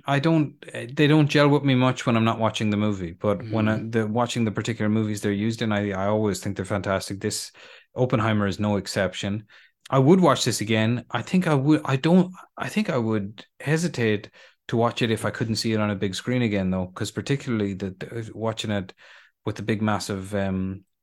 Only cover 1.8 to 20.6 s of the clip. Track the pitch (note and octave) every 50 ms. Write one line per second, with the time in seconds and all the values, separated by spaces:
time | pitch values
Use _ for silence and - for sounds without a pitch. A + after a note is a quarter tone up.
1.8 | B2+ B2+ B2 - - C3+ A#2 A2+ A2+ A2+ G#2+ G#2+ A2+ G#2+ - - A2+ G#2+ G#2 G2+
2.8 | G#2+ G#2+ G2+ F#2+ F2+ E2 F2 - - G#2+ G#2 F2+ - A2 G#2+ A2 G#2+ A2 A2 A2
3.8 | A2 A2+ A2+ A#2 G#2+ G#2 G#2+ A#2+ A#2+ A#2 - B2 A2+ A2 G2+ A#2 G#2 - A2 -
4.8 | G#2+ G#2 G#2+ A2 A2 G#2+ G#2+ G#2 G#2+ G#2 G2+ G2 G#2+ A2+ A2+ - A#2+ A2 G#2 G#2
5.8 | G#2 G2+ F#2+ F#2 G2 G2+ G#2+ G#2+ A2 G#2 F#2 - - G2+ F#2 - F#2 - A2 G2
6.8 | F2+ G2+ F#2+ F#2 - - G2+ G2 G#2+ G#2+ - - - - _ - - - - -
7.8 | - _ _ - B2+ B2 C#3 A#2 G#2+ A2+ G#2+ G#2 G2+ G2 F2 - G#2 G#2 G#2 G2
8.8 | F#2+ - - A2 F#2+ F2+ - - - G2 G2+ A2+ - _ - - - _ _ _
9.8 | _ - C3 C3+ C3 D3 F#3 F#3 F3+ D3 B2+ - - B2+ A2 - G#2 G#2 A2+ A2
10.8 | A2 A2+ A#2+ A#2+ - - - A#2 - - - F#3 F3+ E3+ D3+ C3+ C3 D3+ D#3 D3
11.8 | - - C3+ C3+ - D#3+ F3 F#3+ F3 F#3 - - - _ _ - - B2+ - G#3
12.8 | G#3+ - D#3 B2+ A2+ A2 A2 G#2+ G2 G2+ - - - _ _ _ - C#3 D#3+ D#3+
13.8 | F3 E3 - - A#2 A2 G#2+ G2+ - - _ - - - _ _ _ - B2 A2+
14.8 | A#2 A#2 A2+ - B2 A2+ A2+ - - G#2 F#2+ - A2 A2 A2 - - A2+ A2 G#2+
15.8 | G#2+ G#2 G#2 F#2+ A2 G2 F#2 - - B2 B2 B2+ A#2+ G#2+ G2+ G2 F#2+ F#2 F#2 F#2
16.8 | F2+ F2+ - - A2 G#2 - A2 G2+ - C#3 C#3 - C3+ A#2 G#2+ G2+ G2 G2 F#2
17.8 | G2+ F#2+ F2+ - - - A#2+ A#2 A2 - - G#2 A2 A2+ A2 - - G#2+ G#2 G2+
18.8 | F#2 F#2 - _ - - - - - _ _ _ _ A2 G#2 - G2+ A#2 A2 G2
19.8 | G#2+ G#2+ G#2 F#2+ - - G#2 F#2+ F#2+ G2 G#2 G2+ G2 G2 F#2+ F#2+